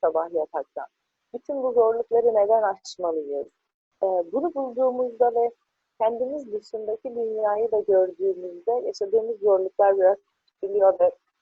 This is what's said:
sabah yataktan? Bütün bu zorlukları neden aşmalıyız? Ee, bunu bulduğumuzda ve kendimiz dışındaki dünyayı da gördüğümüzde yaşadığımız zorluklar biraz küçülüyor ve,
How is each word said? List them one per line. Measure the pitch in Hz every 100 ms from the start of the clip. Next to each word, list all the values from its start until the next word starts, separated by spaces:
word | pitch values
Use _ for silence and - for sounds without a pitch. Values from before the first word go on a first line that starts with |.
sabah | 165 160 170
yataktan? | 170 151 156 - - 135 _ _ _ _
Bütün | 247 - 277
bu | 254
zorlukları | 233 226 233 226 233 233
neden | 220 202 226
aşmalıyız? | 208 - - - 175 160 143 143 - _ _ _ _ -
Ee, | 190
bunu | 185 170 226 330
bulduğumuzda | 277 262 240 254 247 247 226 240 233
ve | 233 - _ _ _ -
kendimiz | 226 233 254 294 240
dışındaki | 208 - 440 427 220 262 233
dünyayı | 220 214 214 208 226
da | 214
gördüğümüzde | 208 190 185 175 196 180 180 175 - 247 -
yaşadığımız | - 196 220 226 214
zorluklar | 208 190 190 - 202 196
biraz | 185 196 _ _ _
küçülüyor | _ 196 202 190 180
ve, | 175 - _ _